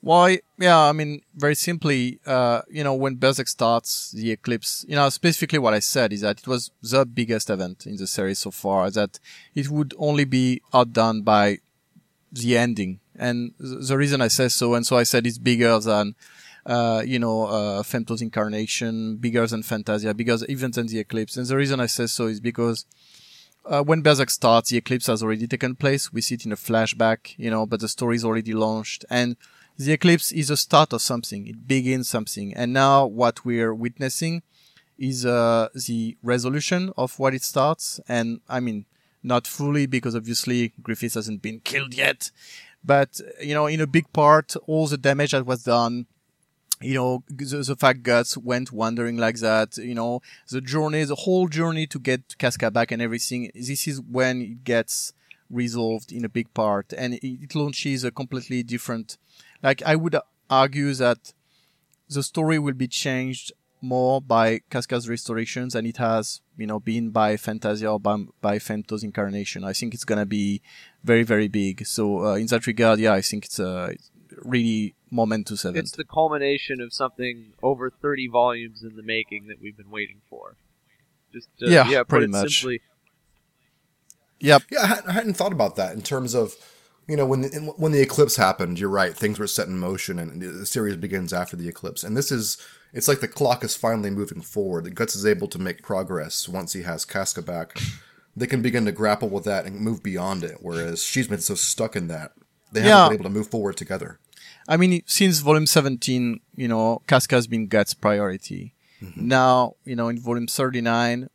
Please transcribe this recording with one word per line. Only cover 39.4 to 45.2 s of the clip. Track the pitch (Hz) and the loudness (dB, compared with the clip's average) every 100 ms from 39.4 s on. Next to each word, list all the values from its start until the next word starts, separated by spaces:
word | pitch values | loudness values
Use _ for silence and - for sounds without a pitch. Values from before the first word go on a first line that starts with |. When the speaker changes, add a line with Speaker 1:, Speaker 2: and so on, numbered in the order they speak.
| - | 0
Speaker 1:
fully, | - 143 147 139 | -4 0 0 0
because | 131 120 | 0 -2
obviously | 117 113 117 - 123 117 - | -4 -4 -4 -2 0 -2 -6
Griffith | - 110 117 | -10 -6 -4
hasn't | 117 107 104 | -4 -6 -8
been | 104 110 | -10 -10
killed | - 139 135 | -6 -6 -6
yet. | 123 139 139 - _ - - - _ | -2 0 0 -8 _ -20 -20 -20 _
But, | 135 139 139 - - - | 2 2 2 -4 -16 -12
you | 147 | -4
know, | 147 151 | 0 0
in | 156 | 0
a | 151 | 2
big | 156 160 | 0 0
part, | - 147 156 151 - - | 4 8 8 4 -10 -2
all | 156 156 | 0 0
the | 143 | 2
damage | 139 139 | 2 2